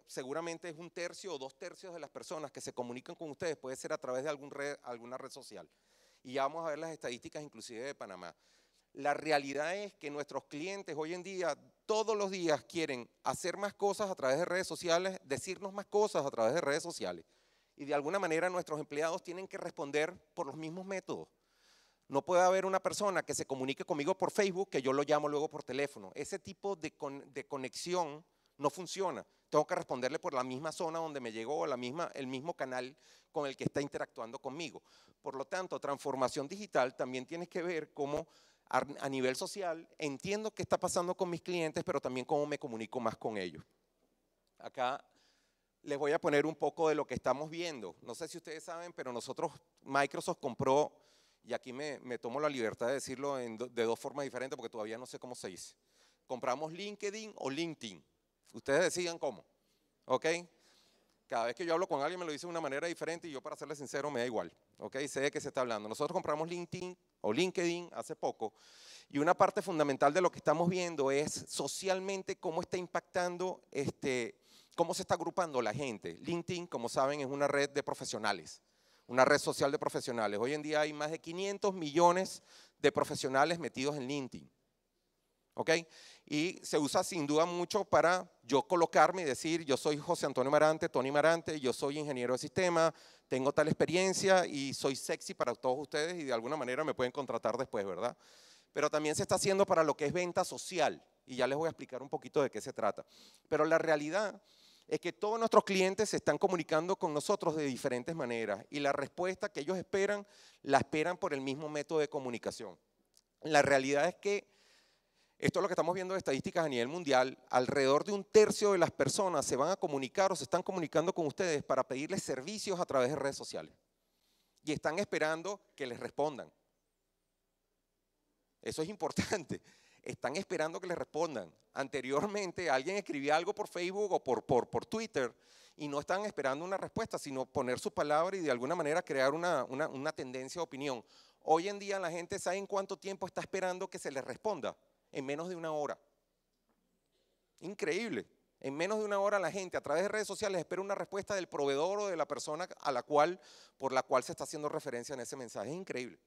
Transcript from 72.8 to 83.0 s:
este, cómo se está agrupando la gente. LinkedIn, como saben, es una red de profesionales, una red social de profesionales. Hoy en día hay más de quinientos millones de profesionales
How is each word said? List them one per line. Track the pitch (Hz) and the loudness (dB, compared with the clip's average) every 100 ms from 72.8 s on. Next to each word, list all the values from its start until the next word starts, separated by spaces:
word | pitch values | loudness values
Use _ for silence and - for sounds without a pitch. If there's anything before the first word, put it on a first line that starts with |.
| 180 170 - 185 180 175 185 - _ | -4 -6 -4 -2 0 0 -4 -4 _
este, | - 135 - 147 127 117 - _ - _ | -4 -4 -2 -2 0 -2 -6 _ -20 _
cómo | - 165 | -2 -2
se | 185 | -2
está | 185 | 0
agrupando | 180 170 165 170 135 | 0 2 0 0 2
la | 113 | 0
gente. | 113 139 104 90 82 | 0 -4 -4 -8 -8
LinkedIn, | 139 170 170 180 175 | -4 -4 -2 -6 -4
como | 135 117 | -6 -2
saben, | 151 135 147 | 2 2 0
es | 135 | -4
una | 139 143 | 0 2
red | 143 139 | 4 2
de | 139 | 0
profesionales, | - - 127 113 107 98 76 - _ _ _ _ - | -2 -6 -6 0 0 0 -4 -18 _ _ _ _ 0
una | 123 | 6
red | - 147 | 8 8
social | - 143 143 | 4 2 2
de | 147 | 2
profesionales. | - 151 131 120 104 101 | -2 -2 -2 0 0 0
Hoy | 120 | 0
en | 151 | -2
día | 147 151 | 0 0
hay | 151 | 0
más | 147 151 | -2 -4
de | 160 | -4
quinientos | - 170 196 202 208 | -6 -4 -4 0 0
millones | 190 156 143 175 180 190 - - - - _ | 0 0 6 6 6 0 -6 -16 -20 -20 _
de | 143 | 4
profesionales | 143 | 4